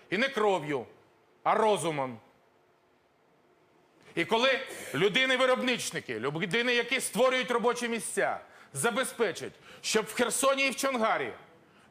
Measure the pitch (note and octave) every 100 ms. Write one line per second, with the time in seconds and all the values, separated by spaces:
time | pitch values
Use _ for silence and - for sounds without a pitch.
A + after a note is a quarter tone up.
0 | - F#3 C4+ A3+ G#3+ F#3 D3 C3+ G#2 -
1 | _ _ _ _ D3+ G#3 A3 F#3+ E3 D3
2 | C3 A2+ - _ _ _ _ _ _ _
3 | _ _ _ _ _ _ _ _ _ _
4 | - F3+ E3 A3+ C4 B3 - - - C#3
5 | G3+ C4 C4 B3+ B3+ B3+ B3+ G#3+ - D#3+
6 | - A2 C3 D#3 E3 A3+ B3 A#3+ A#3 C4
7 | - G3 B3+ B3+ G#3 A#3+ A#3+ A#3 A#3+ A3+
8 | - F#3+ C#3+ G2 - - - C3+ A3+ A3
9 | A#3 - G3+ - A2+ - - - - A3
10 | - - A#3 - C4+ C4+ C4+ - C4+ B3
11 | A3 D#3+ A#2+ - - - _ - -